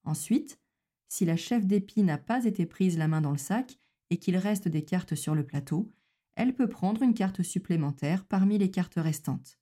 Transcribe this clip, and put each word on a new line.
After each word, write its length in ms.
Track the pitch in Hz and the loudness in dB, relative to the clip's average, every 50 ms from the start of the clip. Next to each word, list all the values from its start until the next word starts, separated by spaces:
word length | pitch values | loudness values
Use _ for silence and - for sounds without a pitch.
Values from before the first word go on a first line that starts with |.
| _ | _
Ensuite, 540 | - 156 - - - 220 302 - - - _ _ _ _ _ _ _ _ _ _ | -4 -4 -4 0 0 0 0 0 -4 -16 _ _ _ _ _ _ _ _ _ _
si 180 | _ - - 196 | _ -2 0 0
la 100 | 165 165 | 2 2
chef 300 | 165 - - 240 240 202 | 0 -2 -2 0 0 2
des 160 | 185 202 208 | 2 2 2
pies 220 | 196 - - 220 202 | 0 0 0 2 2
n'a 140 | 180 147 | 2 2
pas 280 | 147 - - 226 262 247 | -2 -4 -4 -2 0 0
été 200 | 220 - - 170 | 0 0 0 -2
prise 320 | 165 - - 190 185 170 | -2 0 0 2 2 2
la 100 | 165 156 | 2 0
main 140 | 156 156 156 | 2 2 2
dans 100 | 151 143 | 0 0
le 60 | 143 | -2
sac 400 | 143 - - 190 160 - - - _ _ _ _ _ _ _ | -2 -2 -2 -2 -2 -2 -6 -12 _ _ _ _ _ _ _
et 60 | 170 | -4
qu'il 200 | 175 - - 180 | -2 0 0 0
reste 300 | 185 180 208 214 196 - | 2 2 0 -2 0 -2
des 160 | 170 156 156 151 | -2 -2 -2 -2
cartes 300 | - 180 180 180 - 156 | -2 -4 -4 -2 -4 -6
sur 180 | 147 - 151 156 | -4 -2 -2 -2
le 120 | 151 143 | -2 -2
plateau, 460 | 135 - 143 139 - 151 160 226 - _ _ _ _ _ _ _ _ _ | -2 -6 -8 -4 -4 -4 -4 -4 -6 _ _ _ _ _ _ _ _ _
elle 180 | - 233 254 254 | -2 -2 -2 2
peut 160 | - 254 - | 0 0 -2
prendre 320 | - - - 190 214 220 | 0 -2 -2 -2 0 2
une 120 | 269 254 220 | 2 2 4
carte 280 | - 190 190 190 - | 2 0 -2 0 -2
supplémentaire 840 | 175 - - 185 - - 175 160 147 143 139 - - 143 175 190 190 | -4 -2 -2 -6 -2 0 0 0 0 0 -2 -2 -2 0 0 -2 -2
parmi 320 | _ - 190 190 196 208 | _ 2 2 4 4 4
les 120 | 208 196 185 | 4 2 2
cartes 280 | 190 190 180 - - | 0 -2 -4 -2 -2
restantes. 600 | 175 160 160 151 - - - 135 - - - - _ | -2 -2 -2 -2 -2 -4 -6 -6 -6 -8 -14 -20 _